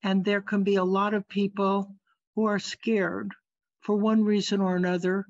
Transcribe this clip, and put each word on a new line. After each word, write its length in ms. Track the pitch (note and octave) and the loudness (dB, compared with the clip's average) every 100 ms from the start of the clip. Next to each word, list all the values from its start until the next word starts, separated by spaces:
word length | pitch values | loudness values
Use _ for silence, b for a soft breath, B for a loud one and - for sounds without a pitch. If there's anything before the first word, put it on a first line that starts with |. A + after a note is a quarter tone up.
And 220 | G3+ F#3+ | 0 0
there 180 | F#3+ G3+ | 2 -2
can 220 | G3+ G3+ | 0 -2
be 120 | G3 G3 | 2 2
a 80 | |
lot 300 | F#3 F#3+ G3+ | 2 2 0
of 140 | G#3 G3 | -2 -4
people 680 | G3+ G3+ G3 G3 G3 G3 G3 _ _ _ | -2 -2 0 0 0 -2 -10 _ _ _
who 120 | - A3 | -2 0
are 120 | G3+ | 0
scared 760 | - - - A3 F3+ G2 G3+ - _ _ _ _ | -4 -8 -2 0 0 -4 -8 -12 _ _ _ _
for 160 | - G#3 | -4 0
one 280 | G#3+ A3 | 2 2
reason 360 | G#3 G#3 F#3 G3+ | 4 2 0 0
or 160 | F#3+ F3+ | 0 0
another 500 | F3+ F3+ F3+ F#3+ G3 | 0 0 0 -2 -4